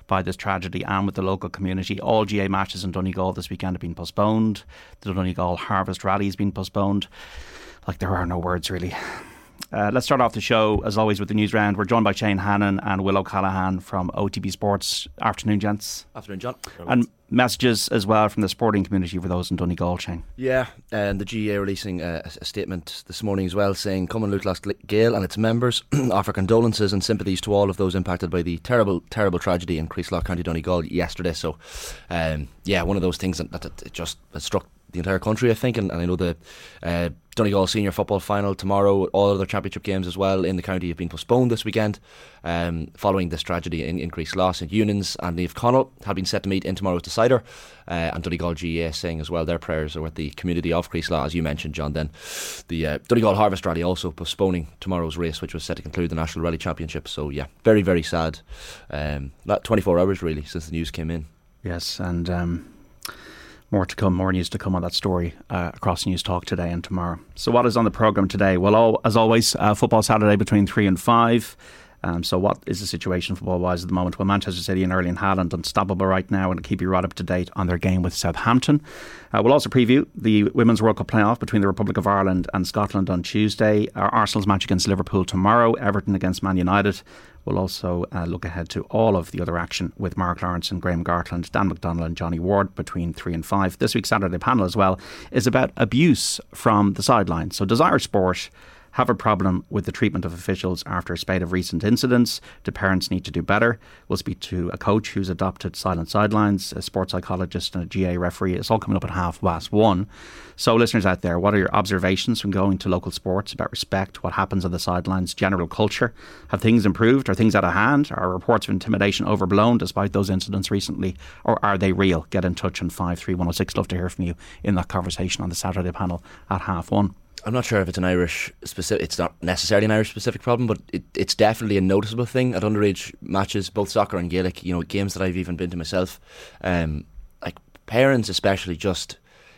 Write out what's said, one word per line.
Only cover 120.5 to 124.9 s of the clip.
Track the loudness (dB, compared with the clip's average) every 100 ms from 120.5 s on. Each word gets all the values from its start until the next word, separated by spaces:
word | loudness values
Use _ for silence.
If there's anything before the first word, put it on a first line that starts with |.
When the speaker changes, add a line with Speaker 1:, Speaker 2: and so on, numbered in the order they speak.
| -4 -2
Speaker 1:
recently? | -2 -2 -4 -4 -4 -12 -6
Or | 0 2
are | 2 2
they | 2
real? | 4 4 2 0
Get | -2 0
in |
touch | -2 -4 -4
on | -4
five | -4 -4 -4
three | -4
one | -2 0
oh |
six. | 0 -2 -2
Love | -2
to | -2
hear | -4
from | -4
you | -4 -6 -12 -8
in | -2 -2
that |
conversation | 0